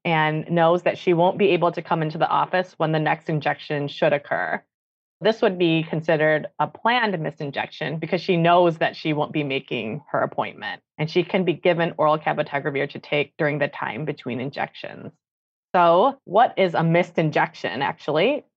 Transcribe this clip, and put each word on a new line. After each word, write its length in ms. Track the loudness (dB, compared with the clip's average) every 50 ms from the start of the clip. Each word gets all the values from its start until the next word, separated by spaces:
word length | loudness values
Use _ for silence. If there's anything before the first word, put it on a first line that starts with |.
| -2
and 440 | 0 2 2 2 2 0 -2 -4 -2
knows 340 | 2 4 4 4 4 4 2
that 160 | 0 -2 0
she 140 | 0 2 2
won't 260 | 4 4 2 2 2
be 120 | 2 2
able 200 | 2 2 2 0 -2
to 100 | -2 -4
come 200 | -4 -2 -2 -2
into 160 | -4 -2 -2
the 100 | -2 0
office 460 | 0 0 -2 0 -2 -4 -4 -4 -4 -4
when 120 | -2 0
the 100 | 0 0
next 280 | 0 0 -2 -2 -4 -4
injection 580 | -4 -2 -2 -2 -4 -6 -6 -6 -6 -4 -4
should 260 | -6 -4 0 2 2 2
occur. 500 | 2 -2 -4 -4 -4 -2 -2 -4 -6 _ _ _ _ _ _ _ _ _ _ _ -2
This 220 | 0 0 2 2 2
would 160 | 0 2 2
be 260 | 2 2 2 2 0
considered 640 | -2 -4 -4 0 0 0 2 4 2 2 0 -2 -4 _ -4
a 80 | -4 -4
planned 500 | -4 -4 -2 0 0 2 0 -2 -2 -4
missed 200 | -6 -6 -8 -8
injection 580 | -10 -8 -6 -6 -8 -8 -8 -8 -6 -6 -6 -6
because 220 | -4 -2 -4 -4
she 160 | 0 0 2
knows 420 | 2 4 6 6 6 6 4 2 0
that 180 | -2 -2 -2
she 160 | -4 -4 -2 -2
won't 200 | -2 -2 -2 -2
be 120 | -4 -4
making 580 | -2 -4 -4 -4 -6 -6 -6 -6 -6 -8 -8 -10 -4
her 100 | -2 -2
appointment, 640 | -2 -2 -2 -4 -6 -6 -8 -10 -12 -12 -12 -12 _ _ _ -6
and 100 | -6 -2
she 140 | 0 0 0
can 220 | 0 0 0 0
be 80 | 0 -2
given 420 | 0 2 2 2 2 0 -2 -2
oral 220 | 0 2 2 2 0
cabotegravir 720 | 0 -4 -2 -2 -4 -4 -4 -6 -4 -4 -4 -4 -4 -4
to 80 | -6 -12
take 380 | -8 -4 -2 -2 -2 -2 _ -2
during 200 | -2 -2 0 -2
the 100 | -4 -4
time 360 | -4 -6 -8 -8 -6 -8 -6
between 360 | -8 -8 -8 -8 -8 -6 -6
injections. 720 | -6 -8 -6 -6 -8 -8 -8 -14 -14 -14 -14 -14 -16 -18 _ _ _ _ _ _ _ _ _ _ _ _ 2
So 420 | 4 6 6 6 6 4 4 2 -2 _
what 280 | 0 2 4 4 4 4 2
is 160 | 0 2 2
a 80 | 0 0
missed 360 | 2 4 2 2 0 0 -2
injection, 640 | 0 0 2 0 -2 -2 -4 -8 -8 -8 -6 -4 -4
actually? 600 | -6 -6 _ -6 -2 0 2 2 2 0 -2 -6 _ _